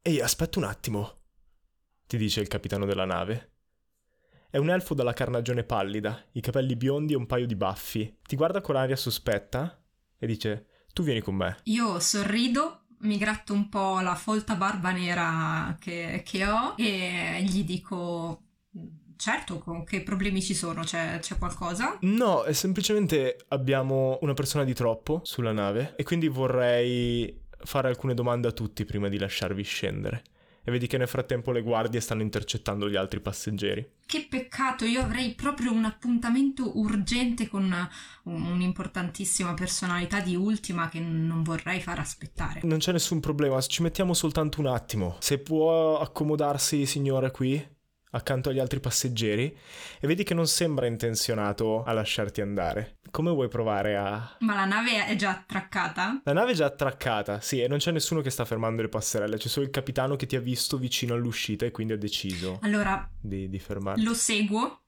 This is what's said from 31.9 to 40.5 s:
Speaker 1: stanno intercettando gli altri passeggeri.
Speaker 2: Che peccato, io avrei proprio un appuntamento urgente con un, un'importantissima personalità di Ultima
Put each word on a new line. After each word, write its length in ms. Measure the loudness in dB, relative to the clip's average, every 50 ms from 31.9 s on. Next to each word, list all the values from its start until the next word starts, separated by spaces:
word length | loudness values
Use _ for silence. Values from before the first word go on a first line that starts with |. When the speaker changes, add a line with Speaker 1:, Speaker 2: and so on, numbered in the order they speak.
| 0 -2
Speaker 1:
stanno 200 | -2 0 0 0
intercettando 680 | 0 0 -2 -2 -4 -2 -6 -4 -2 -2 -2 0 0 0
gli 60 | 2
altri 240 | 0 0 0 -2 -4
passeggeri. 720 | -4 -4 -6 -4 -4 -4 -4 0 0 0 0 -2 -4 -10 _ _ _
Speaker 2:
Che 220 | -4 -4 -4 -4 -2
peccato, 560 | -4 -4 -4 -6 -2 0 0 0 0 0 0
io 160 | 0 2 2
avrei 320 | 0 0 0 -2 -2 -4 -4
proprio 380 | -2 -2 -2 -2 0 0 0
un 120 | 2 2 2
appuntamento 920 | 0 -2 -2 0 0 2 2 4 4 4 4 4 2 2 0 -4 -2 0
urgente 680 | 0 0 2 2 0 2 2 2 2 2 2 0 0 -2
con 260 | -2 0 0 2 2 2 0 -2 -4 -8 -14 -18 -18 -20 -16 _
un, 160 | -8 -6 -4 -2
un'importantissima 1080 | 0 0 2 2 0 0 -2 -6 -6 -4 -4 -4 -4 -4 -4 -2 0 0 0 0 -2 -2
personalità 640 | -2 -2 -2 -2 -2 0 0 0 0 0 0 -2 -2
di 160 | 0 0 0
Ultima 520 | 2 2 2